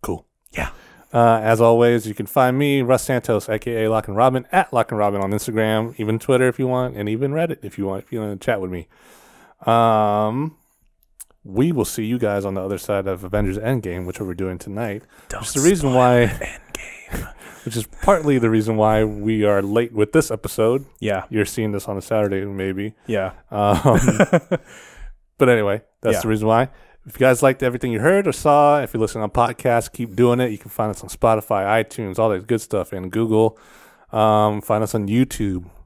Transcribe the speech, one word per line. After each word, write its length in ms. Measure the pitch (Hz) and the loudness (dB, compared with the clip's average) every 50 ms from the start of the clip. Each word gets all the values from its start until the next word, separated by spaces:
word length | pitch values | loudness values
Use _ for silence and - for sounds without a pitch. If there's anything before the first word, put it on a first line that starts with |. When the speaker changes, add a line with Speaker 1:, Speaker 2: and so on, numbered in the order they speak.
| - | -8
Speaker 1:
Cool. 240 | - 90 - _ _ _ _ _ _ _ | -8 -10 -10 _ _ _ _ _ _ _
Speaker 2:
Yeah. 180 | - - - - - - - - _ - _ - | -8 -8 -8 -10 -16 -20 -20 -20 _ -20 _ 2
Speaker 1:
Uh, 280 | 120 117 117 113 110 107 | 4 4 4 4 4 4
as 180 | 110 113 110 | 2 2 4
always, 460 | 117 117 117 117 120 120 120 117 110 | 6 4 6 6 4 4 4 2 -2
you 80 | 110 104 | -4 -8
can 120 | - 104 | -8 -10
find 320 | 107 - 143 127 127 127 135 | -4 0 2 2 2 2 0
me, 240 | 143 143 139 139 127 | 0 0 0 0 2
Russ 200 | 120 131 123 - | 2 0 0 0
Santos, 440 | - 131 123 - - 117 104 - - | -2 -4 -4 0 0 -2 -2 0 -2
A 100 | 110 107 | -6 -6
K 260 | - - 120 113 110 | -4 -6 -4 -2 0
A 60 | 110 | 0
Lock 180 | 110 110 107 - | 0 0 -2 -4
and 80 | 98 | 0
Robin, 300 | 104 120 131 127 131 - _ - | 2 2 2 2 0 -4 _ 0
at 200 | 185 190 - - | -2 0 0 0
Lock 180 | 120 110 - | -2 0 0
and 80 | 120 107 | 0 0
Robin 220 | 104 101 101 98 | 0 0 0 0
on 100 | 98 95 | -2 -2
Instagram, 640 | 101 104 - - 113 110 110 110 110 110 110 117 - - | -2 -4 -4 -2 -2 0 0 2 2 0 -2 -4 -6 -6
even 200 | 110 104 110 113 | -4 -2 -2 -2
Twitter 300 | - - 135 123 127 127 | 0 0 2 4 4 2
if 100 | 120 - | 2 0
you 80 | 135 | -2
want, 300 | 127 127 127 127 127 123 | -2 0 -2 -2 -4 -4
and 120 | 104 104 104 | -6 -4 -4
even 240 | 110 113 135 135 143 | -2 -2 -2 -4 -2
Reddit 320 | 156 170 165 165 - - | -2 -4 -4 -4 -8 -12
if 140 | 101 - - | -14 -8 -6
you 80 | 98 | -4
want, 180 | 98 95 98 - | -4 -4 -6 -8
if 80 | _ - | _ -8
you 80 | 117 | -8
wanna 160 | 107 104 101 | -6 -8 -8
chat 240 | 95 - - 117 101 | -6 -4 -4 -2 -2
with 100 | 95 92 | -4 -6
me. 180 | 90 87 80 _ _ _ _ _ - - _ _ _ _ _ _ _ _ - | -8 -10 -12 _ _ _ _ _ -20 -20 _ _ _ _ _ _ _ _ -2
Um, 920 | - 113 117 117 113 110 107 107 104 104 104 107 107 110 131 147 160 156 _ _ _ _ _ _ _ _ _ _ _ _ _ - _ _ _ _ | 2 2 4 4 4 4 2 2 2 2 0 0 -2 -2 -4 -6 -6 -8 _ _ _ _ _ _ _ _ _ _ _ _ _ -20 _ _ _ _
we 280 | - 95 107 131 170 170 | -8 -2 0 0 2 2
will 120 | 135 101 | 0 -2
see 200 | - - - 110 | -2 -4 -6 -4
you 140 | 107 123 123 | -4 -2 -2
guys 260 | 117 104 101 101 98 | 0 0 0 0 -2
on 100 | 101 95 | -2 -4
the 60 | 95 | -4
other 160 | 92 98 101 90 | -4 -4 -6 -6
side 280 | - - 104 98 95 | -4 -4 -4 -2 -2
of 180 | 98 95 90 101 | -4 -6 -6 -8
Avengers 320 | 87 92 104 104 98 92 | -4 -4 -2 -2 -2 -4
Endgame, 480 | 104 107 117 135 123 104 92 87 90 90 | -4 -4 -2 -4 -2 -4 -6 -8 -6 -8
which 160 | 87 87 - | -8 -8 -8
we're 140 | 107 92 90 | -8 -8 -6
doing 240 | 87 95 92 92 90 | -6 -6 -6 -6 -8
tonight. 440 | - - 98 104 120 110 101 107 _ _ _ _ _ _ | -10 -12 -10 -8 -6 -6 -8 -10 _ _ _ _ _ _
Speaker 2:
Don't 120 | - - | -12 -10
Speaker 1:
Which 80 | 110 - | -10 -6
is 60 | - | -4
the 60 | 143 139 170 | 2 2 2
reason 200 | 202 175 147 139 | 2 2 0 2
Speaker 2:
spoil 60 | 127 | 4
Speaker 1:
why 300 | 127 123 123 123 123 120 107 80 - - - - - - _ - - - - - - - - - | 4 6 6 6 6 4 2 0 -4 -10 -10 -12 -16 -20 _ -16 -16 -16 -16 -20 -20 -14 -10 -10
Speaker 2:
Endgame. 200 | - - - - - - - | -10 -8 -10 -16 -20 -20 -20
Speaker 1:
<laughs> 160 | - - - | -20 -14 -12
which 120 | 123 110 | -8 -6
is 100 | 117 107 - - - - | -6 -8 -8 -12 -4 2
partly 360 | - 202 175 156 147 143 131 | 2 2 2 2 2 2 2
the 120 | 117 113 | 2 4
reason 260 | 110 110 107 110 113 | 2 2 2 2 2
why 260 | 107 107 110 110 107 110 | 2 4 4 4 4 2
we 400 | 107 107 104 101 110 113 107 104 | 0 -2 -4 -2 -2 0 2 2
are 180 | 104 101 98 98 | 2 2 2 0
late 300 | 98 104 117 120 117 117 | 0 0 0 0 0 0
with 200 | 107 104 - - | -2 -2 2 2
this 180 | 160 151 - | 0 0 0
episode. 540 | 113 104 - 101 - - 110 113 120 135 139 - _ _ | -4 -8 -8 -10 -2 0 0 2 0 0 -4 -8 _ _
Speaker 2:
Yeah. 240 | - 107 101 95 - - | -4 -4 -4 -4 -4 -4
Speaker 1:
You're 140 | - 107 104 | -2 -2 -2
seeing 260 | - - - 110 107 101 | -2 -2 -4 -4 -4 -4
this 160 | 101 - - | -6 -6 -8
on 80 | 101 | -8
a 60 | 98 - | -8 -6
Saturday, 420 | - 113 110 107 101 98 95 98 | -2 -2 0 0 0 -2 -4 -6
maybe. 500 | 101 101 98 95 98 95 95 101 107 104 _ _ | -6 -6 -6 -6 -4 -4 -6 -6 -8 -10 _ _
Speaker 2:
Yeah. 260 | - 113 101 95 92 - - _ _ | -4 -4 -2 -2 -4 -8 -12 _ _
Speaker 1:
Um, 280 | - 104 104 104 101 85 | -4 0 2 4 2 4
Speaker 2:
<laughs> 1600 | - 139 113 - 123 - - - 196 - - 170 - _ 185 - - - - - - - - - - - - _ _ _ _ _ | 4 4 4 4 4 2 4 2 2 2 2 0 0 _ -6 -6 -6 -10 -20 -20 -20 -20 -20 -20 -20 -20 -20 _ _ _ _ _
Speaker 1:
but 100 | 139 127 | 4 4
anyway, 340 | 123 113 107 101 101 110 _ _ _ _ | 4 4 2 0 -2 -4 _ _ _ _
that's 160 | - 113 107 | -2 0 0
Speaker 2:
Yeah. 40 | 98 - | 0 0
Speaker 1:
the 60 | 110 | -2
reason 180 | 110 107 107 110 | -2 0 2 2
why. 200 | 110 117 131 131 - - - _ _ _ _ | 4 2 2 0 -4 -18 -20 _ _ _ _
If 80 | - - | -20 -4
you 60 | - | 2
guys 200 | 127 131 127 120 - | 2 2 4 4 4
liked 200 | 135 131 - 139 | 2 2 2 -2
everything 300 | 127 120 127 - 123 117 | -2 -2 -2 -4 -4 -2
you 80 | 107 | 0
heard 260 | 113 156 190 196 196 | 2 2 2 2 2
or 60 | 175 131 | 0 -4
saw, 480 | - - 151 143 147 147 147 147 147 135 | 0 2 4 4 6 6 6 4 2 0
if 100 | 110 - | -4 -4
you're 80 | 110 | -4
listening 220 | 110 107 - 113 107 | -4 -2 -2 -6 -8
on 80 | 107 | -4
podcasts, 640 | - 127 117 117 123 - - 127 120 117 110 - _ | 0 0 0 0 0 -2 -2 0 0 0 0 -4 _
keep 240 | - 120 117 92 | -10 -10 -8 0
doing 240 | 98 120 123 120 123 | 2 4 4 4 2
it. 100 | 127 120 | 0 -2
You 80 | 107 98 | -4 -8
can 120 | - - | -12 -16
find 200 | - - 113 107 | -6 -4 -4 -4
us 140 | 98 - - | -4 -8 -12
on 40 | 95 | -16
Spotify, 560 | - - - 117 110 110 104 - 113 101 95 98 107 113 110 | -10 0 2 2 2 2 0 -2 -2 -2 0 2 0 0 0
iTunes, 340 | - - - 110 98 92 98 | -2 -6 -10 -8 -8 -2 0
all 100 | 113 110 | 0 0
that 180 | 104 92 98 - | 0 -2 -2 -2
good 120 | 120 110 | -4 -4
stuff, 320 | - - - 101 87 - - | -2 -4 -4 -4 -4 -4 -8
and 200 | 95 92 92 92 | -10 -10 -6 -4
Google. 460 | 110 113 110 110 107 113 110 - _ _ _ - - - - _ _ _ _ - | -4 -2 0 2 2 2 2 0 _ _ _ -20 -20 -20 -20 _ _ _ _ -2
Um, 480 | 110 107 107 107 107 107 107 104 104 | 2 2 4 4 4 2 2 0 -2
find 220 | - - 110 107 110 | -4 -2 -2 -2 -2
us 100 | 101 - | -2 -4
on 120 | 117 101 | -4 -2
YouTube. 640 | 98 107 120 131 127 - - 113 98 95 90 87 87 _ - - | 0 0 0 0 0 -2 -6 -4 -4 -4 -6 -8 -12 _ -20 -20